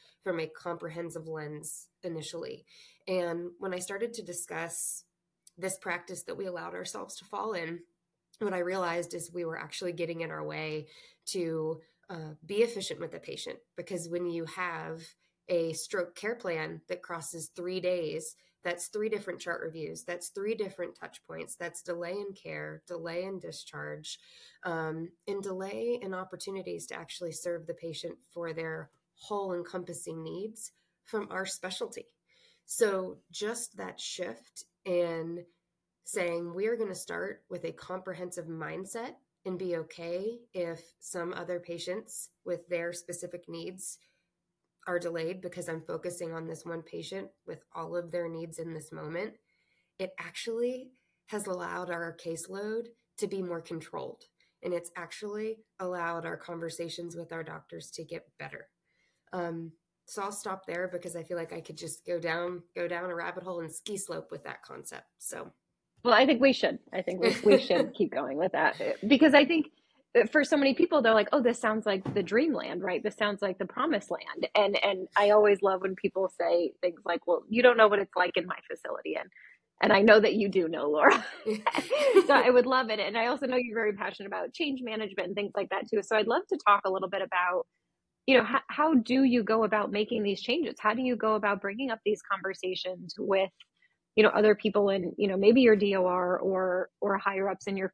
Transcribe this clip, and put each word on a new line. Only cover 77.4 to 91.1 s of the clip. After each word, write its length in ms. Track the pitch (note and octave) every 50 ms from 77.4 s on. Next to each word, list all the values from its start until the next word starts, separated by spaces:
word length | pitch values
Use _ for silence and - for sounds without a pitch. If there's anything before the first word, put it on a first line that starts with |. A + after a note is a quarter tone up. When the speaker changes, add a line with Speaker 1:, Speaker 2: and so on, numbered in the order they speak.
| -
Speaker 2:
you 160 | - G#3+ A#3 A#3+
don't 140 | B3 A#3
know 100 | A3+ A3
what 120 | G#3 G3+ G3+
it's 160 | G3 - -
like 200 | F3+ F3+ F3+ -
in 100 | F#3 F3
my 140 | F3+ - - - -
facility." 460 | - - - - - - - D#3+ D#3
And, 140 | - - F#3+ _ - - - - _ _ _ _ -
and 120 | - G#3+ G#3+
I 80 | G3
know 180 | G#3 A3+ G#3 A3
that 160 | G#3 G#3 -
you 140 | - G3 G3+
do 180 | - F#3+ E3+
know, 220 | D#3+ E3 D3+ C3+ D3
Laura. 360 | D3 D3+ - F#3 - - - - - - -
<laughs> 100 | A3 G#3+ G#3+ - - - - - - B4+ D5+ D5 C5+ A4+ F#4 E4+
So 60 | D4+ C#4
I 160 | C4 - B3
would 180 | B3+ B3 A#3+
love 220 | B3+ C4 C4 C4 A3
it. 100 | A3 G#3
And 180 | F#3 F3 G#3
I 100 | A#3 A3+
also 200 | A#3+ C#4 C4 C#4
know 100 | B3 B3+
you're 180 | B3+ B3 A#3 G#3+
very 180 | A3+ A3 G#3+ G3+
passionate 340 | G3+ G#3+ G3 G#3 - G3
about 260 | G3+ F#3+ F#3 - - -
change 280 | - E4+ D4 C#4 B3+ B3
management 440 | A3+ A3 A3 A3 G3 F#3+ G#3 F#3
and 80 | F3 G3
things 160 | G#3 G#3 G3 -
like 140 | G3+ F#3+ -
that 200 | F#3+ G3+ G#3 -
too. 140 | - G3+ G3
So 120 | - A3+
I'd 120 | G#3+ G#3+
love 160 | A3 A#3 E4 G4+ -
to 100 | G4 D4 -
talk 160 | G#3+ G3+ G3+ -
a 60 | G3
little 180 | F#3+ F#3+ F#3+ F#3
bit 120 | G3 F#3+
about, 440 | F#3+ - F#3+ F3+ F3+ F3+ F#3 F3+ - _ _ _ _ _ _ _ _ _ _ _ -
you 100 | - C4+
know, 60 | A#3+ A3+
how, 160 | A#3 B3 C4+ -
how 260 | - - - D4+ D#4+ D#4+
do 300 | B3 A3 - B3 C4+ C4+
you 200 | B3+ A#3+ A#3+ G3+
go 200 | - A3+ A3+ A3
about 280 | G3+ A3 G#3+ G3+ G#3
making 320 | G3 G#3 G#3+ G#3 A#3+ A3 G#3
these 180 | G3+ G3+ -
changes? 340 | - - B3+ E4+ D4+ - - -
How 140 | - G#3+ A3
do 80 | B3
you 140 | B3+ B3+